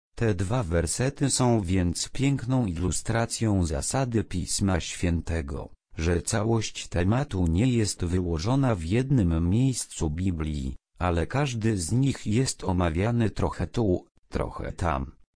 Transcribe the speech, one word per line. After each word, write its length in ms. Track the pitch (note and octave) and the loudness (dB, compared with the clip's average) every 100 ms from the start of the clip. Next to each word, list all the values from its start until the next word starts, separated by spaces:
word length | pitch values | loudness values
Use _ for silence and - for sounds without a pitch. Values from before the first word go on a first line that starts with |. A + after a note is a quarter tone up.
| _ - | _ -2
Te 200 | A#2 F2+ | 0 0
dwa 280 | F#2 B2+ | 0 -2
wersety 680 | F2+ E2+ E2 - B2+ - C3+ | 0 0 0 0 -2 0 0
są 320 | - B2+ A#2 | 2 4 4
więc 480 | F2 F#2+ F2 - - | 2 2 2 -2 -4
piękną 560 | - C3+ C3+ A2+ C3 G#2+ | 0 0 0 0 0 0
ilustracją 1000 | E2 F2 - - A2+ A#2 - A2+ G2 E2 | 0 -2 -2 -2 -2 -2 0 2 2 2
zasady 580 | D2 - C3 C3 A2+ | -2 -2 -2 0 0
Pisma 560 | - F2+ D#2 - G2+ F2+ | -2 -4 -4 0 0 0
Świętego, 880 | - - F2+ E2+ - E2 C#2+ C2+ - - _ - | -2 -2 0 0 -2 -4 -4 -8 -10 -16 _ -2
że 240 | E2 F2 | 0 0
całość 680 | - A2+ A2 A#2 G#2+ - - | 0 -2 0 0 -2 -8 -4
tematu 600 | - F2+ A#2+ C#3+ F#2+ F2 | 0 2 2 0 0 2
nie 200 | E2 C3 | 4 4
jest 380 | A#2+ G2+ - F2 | 2 0 -2 -2
wyłożona 720 | F#2 F2+ D#2+ F#2+ C3+ C3+ F2 | 0 0 -2 0 2 2 0
w 80 | |
jednym 640 | D#2+ A2 C3+ C#3 F2 E2 F2 | 0 0 2 4 4 2 2
miejscu 600 | G#2 C3+ A#2+ - - D#2+ | 4 2 0 -6 -4 -4
Biblii, 640 | D#2 F#2+ E2+ D#2 D2 C2 C2+ _ - | -2 -2 -2 -2 -4 -6 -8 _ -4
ale 280 | F2+ F2 D#2 | 0 0 0
każdy 500 | C3 D3 A#2 A2 G#2 | -2 -2 -2 -2 -2
z 140 | D#2+ | 0
nich 360 | A#2 C#3 - G#2 | 0 0 0 0
jest 360 | G#2+ C3 - | 0 0 -2
omawiany 680 | - F2+ F2 D#2+ G#2+ A#2+ A#2 | -2 0 2 2 0 2 0
trochę 380 | - F2 - E2+ | 0 -2 -2 -4
tu, 380 | - A2 F2+ - _ _ | 0 2 0 -2 _ _
trochę 420 | - A#1+ - - | -6 -6 -6 -8
tam. 400 | - F2 C#2 C2+ - _ | -4 -2 -2 -4 -10 _